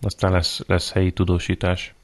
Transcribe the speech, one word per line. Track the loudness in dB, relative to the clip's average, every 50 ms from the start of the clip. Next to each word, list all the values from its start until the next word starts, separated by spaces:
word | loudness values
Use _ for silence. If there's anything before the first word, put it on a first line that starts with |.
Aztán | -6 -6 -2 0 2 2
lesz, | 4 2 2 0 -2 -6 -2
lesz | -2 0 0 0 -2
helyi | 0 2 2 2
tudósítás. | 2 0 0 2 2 0 0 -2 -2 0 0 -2 -2 -2 -4 -12 -16 _